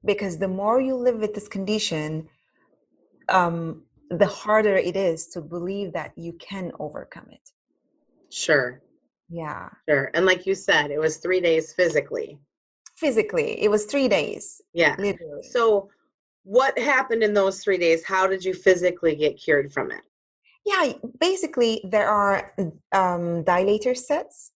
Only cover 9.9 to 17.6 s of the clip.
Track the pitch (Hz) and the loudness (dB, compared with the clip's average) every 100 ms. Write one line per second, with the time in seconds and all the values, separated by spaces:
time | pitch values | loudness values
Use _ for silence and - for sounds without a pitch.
9.9 | 143 139 160 185 180 190 190 - 165 147 | 0 0 0 2 0 -2 -4 0 0 0
10.9 | 143 156 156 175 185 175 160 156 - 175 | -2 -2 -2 -2 0 2 0 -2 0 2
11.9 | 147 143 120 71 151 _ _ _ _ - | 2 -2 -8 -8 -14 _ _ _ _ -20
12.9 | _ 311 220 - 175 143 - 208 208 208 | _ 0 0 0 -2 -2 0 2 2 0
13.9 | 285 262 190 - - - - _ 170 160 | 0 2 2 0 -6 -14 -20 _ 2 2
14.9 | - 202 190 160 143 - 247 226 202 196 | 2 -4 -4 -10 -14 -4 2 4 4 0
15.9 | _ _ _ _ _ 185 220 269 - 247 | _ _ _ _ _ 2 4 4 0 0
16.9 | 269 254 226 220 208 196 196 | 0 0 0 2 4 2 0